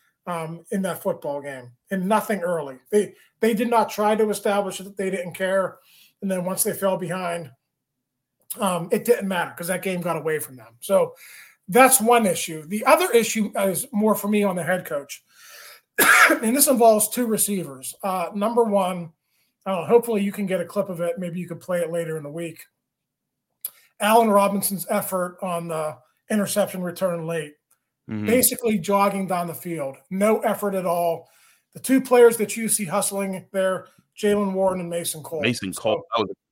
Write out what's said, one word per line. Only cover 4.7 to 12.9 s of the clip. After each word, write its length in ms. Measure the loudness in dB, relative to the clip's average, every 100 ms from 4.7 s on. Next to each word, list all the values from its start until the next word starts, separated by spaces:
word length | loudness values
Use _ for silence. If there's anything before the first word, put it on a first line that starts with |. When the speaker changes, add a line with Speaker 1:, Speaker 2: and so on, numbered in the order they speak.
| -6
Speaker 1:
it. 160 | -12 -6
They 140 | -6
didn't 240 | -4 -8
care. 440 | -6 -2 0 -2 -6 _ _ _ -10
And 80 | -4
then 140 | -4
once 180 | -4 -2
they 100 | -4
fell 240 | 0 -2 -2
behind, 540 | -4 -6 -4 -6 -10 _ _ _ _ _ _ _ _ _ -16 -4
um, 280 | -2 -2 -2
it 120 | -2
didn't 220 | 2 2 2
matter 260 | -2 -4 -6
'cause 100 | -6
that 160 | -4
game 200 | -4 -4
got 140 | -2 -2
away 220 | -2 -4
from 180 | -6 -14
them. 200 | -20 -16
So 360 | 0 2 2 -4 -20 -20 -20 _ 0
that's 320 | 6 6 6
one 260 | 4 4 4
issue. 400 | 0 -4 -10 -6
The 180 | -2
other 240 | 4